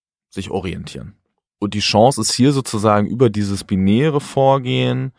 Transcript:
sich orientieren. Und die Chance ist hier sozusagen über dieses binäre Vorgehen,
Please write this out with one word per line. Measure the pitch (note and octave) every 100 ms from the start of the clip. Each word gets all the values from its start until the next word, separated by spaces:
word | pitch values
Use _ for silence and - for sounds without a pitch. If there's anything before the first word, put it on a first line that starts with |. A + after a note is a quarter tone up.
| _ _ _
sich | - F#2+
orientieren. | G2 F2+ E2+ - - - - _ _ _ _
Und | G#2 G#2
die |
Chance | - G#2 A#2 C3
ist | A2
hier | - C3
sozusagen | C#3 B2 G#2+ G#2+ G#2 G#2
über | A#2 B2
dieses | G#2 G2+ G2
binäre | - F#2+ F#2+ A2 D#3 C#3+
Vorgehen, | - - C3+ C3+ B2+ B2+ B2+ B2+ C3